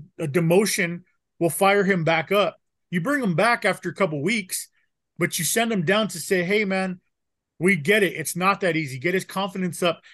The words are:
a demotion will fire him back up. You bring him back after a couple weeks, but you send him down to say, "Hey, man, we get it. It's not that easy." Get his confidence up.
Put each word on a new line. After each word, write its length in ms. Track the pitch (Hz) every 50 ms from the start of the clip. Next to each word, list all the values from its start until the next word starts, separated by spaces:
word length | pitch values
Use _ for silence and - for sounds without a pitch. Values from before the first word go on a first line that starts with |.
| 147 - _ - 165
a 20 | 151
demotion 760 | 131 175 165 160 175 190 220 190 - - 185 170 175 175 - _ _ _ _ _ _ -
will 100 | 165 170
fire 360 | - - 196 196 202 202 202
him 180 | 185 196 180 160
back 300 | 160 165 160 165 - 196
up. 240 | 208 196 160 - - _ _ _ _ _ _
You 80 | 175 180
bring 240 | 165 254 294 285 254
him 120 | 196 170
back 280 | 151 202 233 240 226 -
after 260 | 202 180 - - 180
a 60 | 147
couple 260 | - 202 180 156 147
weeks, 460 | 139 185 240 226 101 92 - - - - _ _ _ _ _ _ _ _ _ -
but 220 | 175 170 - -
you 60 | 165
send 260 | - - 226 233 226
him 140 | 226 196 160
down 240 | 147 196 214 220 202
to 100 | - 160
say, 240 | - - 202 185 175
"Hey, 220 | 175 202 220 220
man, 340 | 190 190 190 190 190 180 180 _ _ _ _ _ _ _ _ _ _ _ -
we 200 | 156 190 196 160
get 260 | 139 170 208 220 202
it. 120 | 165 135
It's 200 | 151 160 - -
not 260 | 175 180 196 202 196
that 140 | 202 180 165
easy." 240 | 160 156 131 131 131
Get 140 | 127 175 175
his 120 | 190 180
confidence 560 | - - 190 196 190 185 196 185 180 147 -
up. 200 | 190 175 165 - - -